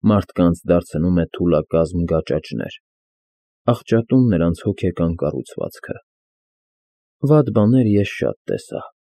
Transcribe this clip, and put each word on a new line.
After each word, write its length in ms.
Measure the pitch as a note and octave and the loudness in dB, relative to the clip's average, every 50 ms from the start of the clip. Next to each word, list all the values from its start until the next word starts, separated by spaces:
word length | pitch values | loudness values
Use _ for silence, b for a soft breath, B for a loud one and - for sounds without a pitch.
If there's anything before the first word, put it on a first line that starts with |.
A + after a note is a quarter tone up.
| - | 2
մարդկանց 580 | G#2+ G#2+ G2+ F#2 - _ - F2+ F2 E2 - _ | 2 2 2 0 -4 _ 2 2 2 2 0 _
դարձնում 560 | - F2 F2 - - - D2+ D#2+ F2+ F2+ F2 | 0 0 0 0 -2 -6 -2 -2 0 0 0
է 60 | E2 | 0
թուլակազմ 760 | - - - E2+ F2 D#2+ D2+ D#2 _ - E2 E2 D#2 F2 F2 E2+ | -2 -4 -2 0 2 2 0 0 _ 0 0 0 0 -2 -4 -2
գաճաճներ, 720 | E2 E2 D#2+ - - D2 D#2 - - - A1+ - - - - _ _ _ _ _ _ _ _ _ _ _ _ _ _ _ _ _ | -2 -2 -4 -2 -2 -4 -4 -4 -6 -8 -8 -8 -10 -12 -18 _ _ _ _ _ _ _ _ _ _ _ _ _ _ _ _ _
աղճատում 560 | - A#2+ - - - B2 A#2 A#2 _ C3+ C3 B2+ | -2 -2 -2 0 0 0 0 2 _ 2 4 4
նրանց 380 | A#2+ G2 D#2+ E2 E2+ E2+ - - | 4 2 2 2 0 0 -2 -4
հոգեկան 540 | G2+ F#2+ - - F#2 - - E2+ E2 F2 | -4 -4 -2 -4 -4 -2 -2 -2 -2 -2
կառուցվածքը։ 800 | E2 - D2 C2+ C2 B1 - - - - - - - - - - - _ _ _ _ _ _ _ _ _ _ _ _ _ _ _ _ _ _ _ _ _ _ _ _ - | -2 -4 -4 -4 -6 -10 -10 -10 -10 -10 -10 -10 -16 -14 -14 -14 -14 _ _ _ _ _ _ _ _ _ _ _ _ _ _ _ _ _ _ _ _ _ _ _ _ 0
Վատ 280 | C#3 D3+ D3+ C#3+ A#2 | 2 4 2 2 2
բաներ 400 | G#2 A2 G#2 G#2+ B2 C3 B2 G#2+ | 2 2 4 4 4 4 4 4
ես 240 | G2+ G2+ G2+ - - | 2 2 0 -2 -4
շատ 240 | - - A#1 - _ _ | -4 -4 -4 -4 _ _
տեսա։ 380 | - G1+ G#1 - - - - - - _ _ | -6 -6 -6 -6 -10 -12 -12 -12 -12 _ _